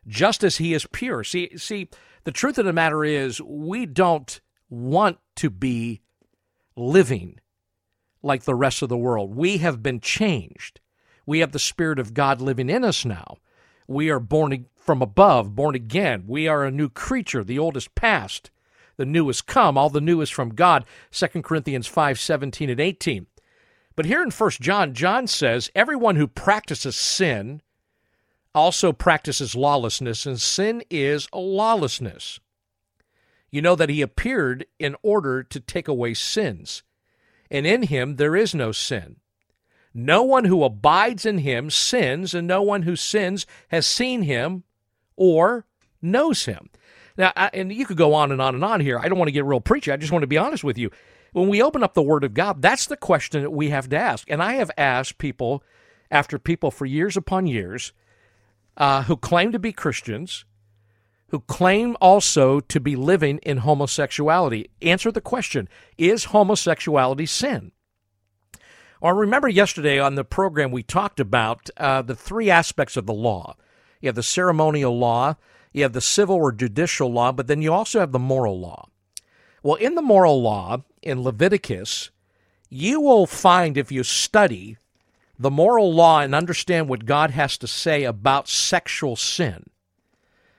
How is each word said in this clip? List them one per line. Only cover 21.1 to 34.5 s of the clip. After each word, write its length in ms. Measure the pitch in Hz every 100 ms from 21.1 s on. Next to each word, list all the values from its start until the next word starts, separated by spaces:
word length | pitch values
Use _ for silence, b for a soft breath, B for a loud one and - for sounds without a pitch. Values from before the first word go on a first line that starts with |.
Second 320 | - 175 165
Corinthians 440 | - 160 139 131 113
five 340 | 165 147 131
seventeen 500 | - 147 139 - 143
and 80 | 120
eighteen. 480 | 170 - 170 101 87 _ _ _ _ _ _ -
But 100 | 156
here 160 | 302
in 80 | 302
First 300 | - 208 -
John, 340 | 123 202 160
John 320 | 120 175 240 240
says, 440 | - 131 120 -
"Everyone 420 | 190 247 277 226 156
who 100 | 147
practices 680 | - 196 208 - 147 135
sin 680 | - - - 175 110 107 147 _ _ _ _ _ _ _ _ _
also 380 | 151 170 - 180
practices 600 | 131 180 156 156 - 127
lawlessness, 720 | 120 143 143 113 - 123 110 139
and 120 | 120
sin 460 | - - 208 233 -
is 360 | 160 139 147 -
lawlessness. 1040 | 190 185 190 220 220 135 - 113 - - - _ _ _ _ _ _ _ _ _ _ _
You 120 | 143
know 120 | 170
that 140 | 175 151
He 140 | 147
appeared 640 | 131 - 156 143 131